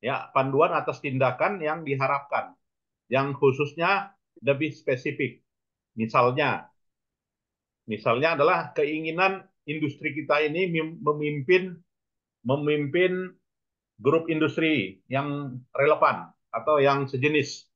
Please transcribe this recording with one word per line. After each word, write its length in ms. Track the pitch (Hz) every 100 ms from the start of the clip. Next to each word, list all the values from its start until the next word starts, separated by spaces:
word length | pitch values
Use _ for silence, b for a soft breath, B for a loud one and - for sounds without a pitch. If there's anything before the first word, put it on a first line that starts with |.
ya, 300 | 113 127 78
panduan 400 | 139 135 139 170
atas 300 | 165 139 156
tindakan 580 | 147 131 131 120 165 202
yang 240 | 151 160 156
diharapkan, 720 | 139 135 139 - 120 - - _ _ _ _ _
yang 240 | 127 139 139
khususnya 760 | 139 131 143 - 170 196 196 _ _ _
lebih 320 | 120 139 160
spesifik. 720 | - - 127 151 139 135 - _ _ _ _ _ -
Misalnya, 720 | 110 139 123 127 143 104 - _ _ _ _ _ _ _ _ _ _ _ -
misalnya 540 | 107 - 117 156 160
adalah 340 | 147 175 165
keinginan 720 | - 147 156 160 160 190 190 - _
industri 480 | - 151 151 123 151 139
kita 280 | 135 151
ini 240 | 151 156 185
mem-, 280 | 165 160 165
memimpin, 800 | 151 151 151 147 131 185 185 170 _ _ _ _ _ _
memimpin 880 | 117 139 147 151 147 151 185 185 185 - _ _ _ _ _ _
grup 260 | 110 160 165
industri 720 | 160 156 147 160 151 95 95 _
yang 540 | 131 143 143 139 123 -
relevan 600 | - 143 151 151 107 90 _ _
atau 320 | 113 113 151
yang 260 | 139 139 135
sejenis 640 | 127 139 151 139 - _